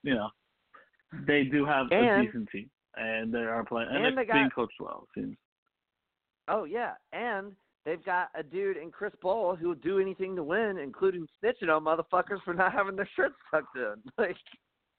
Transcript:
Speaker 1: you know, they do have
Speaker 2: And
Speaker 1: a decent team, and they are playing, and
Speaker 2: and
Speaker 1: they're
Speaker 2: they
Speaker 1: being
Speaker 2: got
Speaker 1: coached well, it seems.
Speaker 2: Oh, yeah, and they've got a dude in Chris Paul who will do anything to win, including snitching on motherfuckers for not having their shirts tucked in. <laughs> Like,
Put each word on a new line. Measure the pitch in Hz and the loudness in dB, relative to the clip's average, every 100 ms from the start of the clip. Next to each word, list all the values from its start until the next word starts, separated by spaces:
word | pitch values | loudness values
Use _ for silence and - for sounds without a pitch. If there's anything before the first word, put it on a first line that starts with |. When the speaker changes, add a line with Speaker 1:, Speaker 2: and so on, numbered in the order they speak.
Speaker 1:
you | 143 120 | -2 0
know, | 104 - _ _ _ - _ _ - 160 143 | -2 -8 _ _ _ -20 _ _ -16 -8 2
they | 147 | 4
do | 135 147 143 | 4 2 4
have | 143 123 | 2 4
Speaker 2:
And | 190 240 214 | 4 6 6
Speaker 1:
a | 220 | 4
decent | 226 208 | 0 -6
team, | 196 208 _ _ 117 | -8 -12 _ _ -8
and | 113 113 113 | -4 -2 -2
they | 120 | -2
are | 113 113 | -2 -2
playing, | 104 117 113 | -2 -4 -2
and | 139 | 0
Speaker 2:
and | 247 262 | 0 0
Speaker 1:
they're | 220 | 2
Speaker 2:
they | |
Speaker 1:
being | 220 135 | 2 2
Speaker 2:
got | 127 | 0
Speaker 1:
coached | 117 - | -6 -6
well, | - - - - | -12 -12 -12 -10
it | |
seems. | 107 107 _ _ _ _ _ _ _ _ _ _ - | -10 -12 _ _ _ _ _ _ _ _ _ _ -4
Speaker 2:
Oh, | 208 | -4
yeah, | 156 226 220 - - | -2 -4 -6 -8 -12
and | 170 233 196 202 190 _ _ 147 | -8 -4 -6 -8 -16 _ _ -8
they've | 170 | -6
got | 190 180 170 156 | -2 -2 -2 -6
a | |
dude | 151 175 196 175 | -8 -4 -4 -4
in | 165 | -8
Chris | - 208 - | -10 -10 -4
Paul | 185 226 180 175 | -2 0 0 0
who | 175 | -2
will | 170 | -2
do | 175 196 | 0 2
anything | 190 185 190 185 | 0 -2 -6 -4
to | |
win, | 147 196 220 185 | 0 0 0 -2
including | 139 - 190 180 156 - | -6 0 0 0 -8 -4
snitching | 214 240 175 156 | -2 0 2 4
on | |
motherfuckers | 156 160 - 180 175 196 | 4 0 2 0 0 -4
for | 185 | -4
not | 170 185 | 2 4
having | 180 196 190 | 4 0 -2
their | 196 - | -4 0
shirts | 277 - - | -2 -2 -2
tucked | 156 - 127 | -2 -2 -6
in. | 113 107 135 | -6 -6 -10
<laughs> | - | -2
Like, | 196 - - - _ _ _ | -2 -2 -14 -20 _ _ _